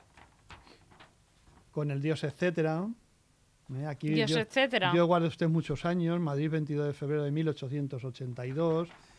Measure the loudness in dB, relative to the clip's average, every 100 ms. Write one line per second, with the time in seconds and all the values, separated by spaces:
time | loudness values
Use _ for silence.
0 | -20 -20 -20 _ -20 -20 -20 -20 -20 -20
1 | -20 _ _ _ _ -20 -12 -4 -4 -2
2 | -2 -2 -4 0 0 2 2 0 -2 -6
3 | _ _ _ _ _ _ -12 -8 -6 -4
4 | 0 2 4 2 2 2 2 2 4 4
5 | 6 4 2 2 2 2 0 -2 -2 0
6 | 0 0 0 0 0 -2 -2 -2 -2 -4
7 | -2 -2 0 0 0 -2 -4 -4 -4 -6
8 | -8 -8 -8 -8 -6 0 0 0 -2 -8
9 | -20